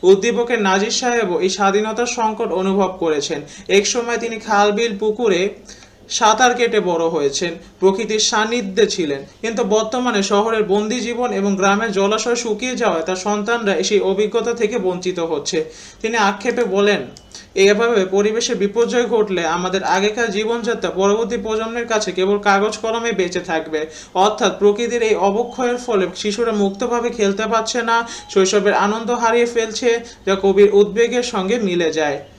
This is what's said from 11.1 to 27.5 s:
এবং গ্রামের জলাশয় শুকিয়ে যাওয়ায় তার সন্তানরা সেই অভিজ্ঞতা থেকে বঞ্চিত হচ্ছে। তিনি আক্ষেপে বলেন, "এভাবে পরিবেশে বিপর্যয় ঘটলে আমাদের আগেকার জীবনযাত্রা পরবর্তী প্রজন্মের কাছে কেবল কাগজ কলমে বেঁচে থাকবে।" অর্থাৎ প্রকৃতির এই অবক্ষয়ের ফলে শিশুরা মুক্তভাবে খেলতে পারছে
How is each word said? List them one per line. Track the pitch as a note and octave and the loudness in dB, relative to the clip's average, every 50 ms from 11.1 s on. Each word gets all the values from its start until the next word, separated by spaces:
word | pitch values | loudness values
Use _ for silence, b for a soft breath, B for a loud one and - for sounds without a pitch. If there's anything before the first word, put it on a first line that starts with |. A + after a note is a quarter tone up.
| A#3+ A#3 B3 B3 G#3 | -4 -2 -2 -2 -2
এবং | F#3+ G3 G3+ G3 | -2 0 0 0
গ্রামের | F#3+ F#3 G3 G3 G#3 A3+ A3+ | 2 2 2 2 2 0 -2
জলাশয় | G3 F#3+ G3 G3 G#3+ G#3+ G#3+ B3 A#3+ | 0 0 0 0 0 0 0 -2 -2
শুকিয়ে | A#3 A#3+ A#3 G#3+ G#3 B3 B3+ B3+ | -2 -2 -4 -4 -4 -4 -6 -4
যাওয়ায় | G3+ A#3+ G#3 F3 E3 D#3+ | 0 0 0 0 0 -2
তার | - F#3 | -2 -4
সন্তানরা | F#3 - G#3 G#3 G#3 G3+ G#3 A#3 A#3 A3+ G3 F#3+ D#3 F#3 | -4 -2 -2 -2 -2 -2 -2 -2 -2 0 0 0 0 0
সেই | G3+ G#3 G3 | 0 0 2
অভিজ্ঞতা | - F#3 F#3+ F#3+ G#3+ G#3 G3+ A#3 G#3+ A#3 A#3 | 2 2 0 0 0 0 0 -2 -2 -2 -2
থেকে | A#3 A#3 G3+ A#3 A#3+ | -2 -2 -2 -2 -2
বঞ্চিত | F#3 F#3 F3+ F3+ F3+ F3+ F3+ F3 | -2 -2 -4 -2 -4 -4 -4 -4
হচ্ছে। | E3+ E3 E3 C#3+ C#3+ - - D#3+ D#3+ D#3 B B B B B B | -4 -4 -4 -4 -4 -4 -4 -4 -4 -4 B B B B B B
তিনি | - A3 A3+ A#3 | -6 -4 0 2
আক্ষেপে | G#3 G3 G#3 G3+ - B3+ A#3 B3 A#3+ | 2 0 0 -2 -4 -4 0 0 0
বলেন, | G#3 F#3 G3 G3+ G#3 G3+ F3 B2+ - - B B B B B B B B | 0 2 2 2 2 2 0 -2 -8 -14 B B B B B B B B
"এভাবে | - F#3+ G3 G#3 G3+ A#3 A#3 A#3+ G#3 F#3+ | 4 4 4 6 4 2 2 2 2 0
পরিবেশে | F#3 F#3+ G3 G3+ G#3+ G#3+ A#3 A#3+ B3+ B3 | 2 2 2 2 2 0 0 -2 -2 -2
বিপর্যয় | F#3+ F#3+ G3+ G3+ A3+ A#3 - G#3 B3 B3 | 0 -2 -2 2 0 0 2 2 0 0
ঘটলে | G#3 A3+ A3+ G#3 G#3 F#3+ F3 E3+ | 2 2 0 2 2 0 -2 0
আমাদের | D#3+ E3 F3 F3+ F#3 F3+ F#3+ - | 0 -2 -2 -2 -2 -2 -2 0
আগেকার | - E3 F#3+ G3 G#3+ G#3+ A3+ A#3 A3 | 2 2 2 2 0 0 0 -2 -2
জীবনযাত্রা | F#3+ G3+ G#3+ A3 A#3 A#3 G#3+ A#3+ A#3 G#3 - F3 | 0 -2 -2 -2 -2 -2 -2 -4 -4 -2 -4 -4
পরবর্তী | E3 F3+ F#3+ G3+ G3+ A3 A#3 G3 A#3+ A3+ | -2 0 2 2 2 0 -2 -2 -4 -6
প্রজন্মের | G3 A3 G#3+ A3 A3 A3+ A3+ A#3+ A#3 A#3 | -4 -4 -4 -4 -4 -4 -6 -6 -4 -2
কাছে | A3+ G#3+ G#3+ F#3+ | -2 -2 -2 -2
কেবল | F3 F3+ F#3 F#3+ G3+ G3+ | -2 -2 0 0 0 0
কাগজ | G3+ G#3 G3 G3 G3+ G#3+ G#3+ - | 2 2 2 2 2 0 -2 -4
কলমে | - A3+ A3 A3+ A3+ A#3 | -6 -4 -4 -2 -2 -2
বেঁচে | A3 F3+ F#3 E3+ F3 F3+ | 0 0 -2 -2 -2 -6
থাকবে।" | E3+ - E3+ D#3+ D#3+ D#3+ D#3 D3+ D#3 D#3 B B B B B | -6 -2 -4 -4 -4 -4 -6 -6 -6 -6 B B B B B
অর্থাৎ | F#3 F#3+ G#3+ G#3+ G#3+ A#3+ G3 F#3 - | 2 2 2 2 0 0 -2 0 2
প্রকৃতির | G3 G#3 G#3 G#3+ A#3+ A3+ A#3 A#3+ A3+ | 2 2 2 2 -2 -2 0 0 2
এই | A3 G#3 | 2 2
অবক্ষয়ের | E3+ F3+ G3+ G3 G#3+ A#3+ A#3+ - - C4 B3 B3 B3 | 2 2 0 2 0 -2 -4 -4 -4 -2 -2 -2 -2
ফলে | - - A3+ G3 F#3 F3 F3+ | -2 0 0 0 0 0 -4
শিশুরা | - - G#3+ G3+ A3 A#3 A3+ | -4 -4 -4 -2 0 -2 0
মুক্তভাবে | A3 G#3 G3+ G3 G3 - B3+ A#3 A#3 A#3+ A#3 A#3+ | 0 0 0 0 0 -2 -4 -2 -2 -2 -2 -2
খেলতে | - - G#3 G3 G3 G3+ A3 | -2 0 0 0 0 -2 -2
পারছে | A3 | 0